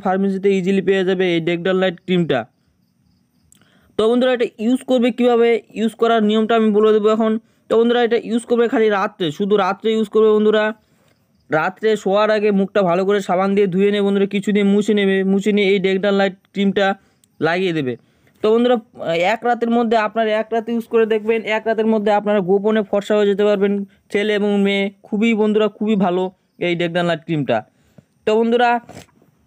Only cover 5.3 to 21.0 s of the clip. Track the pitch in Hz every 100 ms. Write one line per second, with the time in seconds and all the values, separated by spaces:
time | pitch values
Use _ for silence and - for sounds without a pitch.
5.3 | 233 233 226 - 190 220 - 226 233 208
6.3 | 220 220 233 220 208 220 214 208 220 220
7.3 | 220 _ _ - 220 233 240 233 233 190
8.3 | 233 - 240 233 240 220 202 190 - 170
9.3 | 143 202 208 185 196 220 220 214 220 220
10.3 | 214 214 214 214 220 _ _ _ _ _
11.3 | _ - 156 170 190 220 208 202 196 214
12.3 | 214 208 196 190 208 185 175 190 208 196
13.3 | 180 196 196 202 180 202 208 196 202 196
14.3 | 202 208 208 202 202 208 208 196 190 190
15.3 | 196 208 208 190 202 190 190 202 196 196
16.3 | 190 _ 190 196 196 196 196 _ _ _
17.3 | - 151 175 190 160 127 120 _ _ _
18.3 | _ 214 226 247 240 - - 117 165 180
19.3 | 226 240 233 233 233 233 226 208 226 220
20.3 | 214 220 226 220 233 220 226